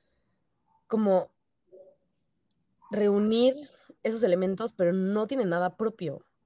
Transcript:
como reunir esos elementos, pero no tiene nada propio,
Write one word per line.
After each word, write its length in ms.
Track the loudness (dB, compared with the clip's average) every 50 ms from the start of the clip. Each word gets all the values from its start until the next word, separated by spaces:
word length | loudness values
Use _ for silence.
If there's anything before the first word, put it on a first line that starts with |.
| _ _ _ _ _ _ _ _ _ _ _ _ _ _ _ _ _
como 440 | -4 -2 0 2 4 2 2 0 -2 _ _ _ _ _ _ _ _ -20 -20 -20 -20 -20 _ _ _ _ _ _ _ _ _ _ _ _ _ _ _ _ _ _ -8
reunir 640 | -4 0 0 2 2 2 2 2 2 4 4 2 2 0 -6 -20 -20 _ _ -20 -14 _
esos 200 | -4 -4 -2 0
elementos, 500 | 0 2 2 2 0 0 -2 -2 -4 -6
pero 220 | -2 0 0 0 2
no 320 | 0 0 0 0 -2 -2
tiene 180 | -2 -2 -2 -2
nada 320 | 0 0 0 -2 -2 -4
propio, 480 | -4 -6 -6 -6 -6 -8 -8 -8 -10 _ _ _ _ _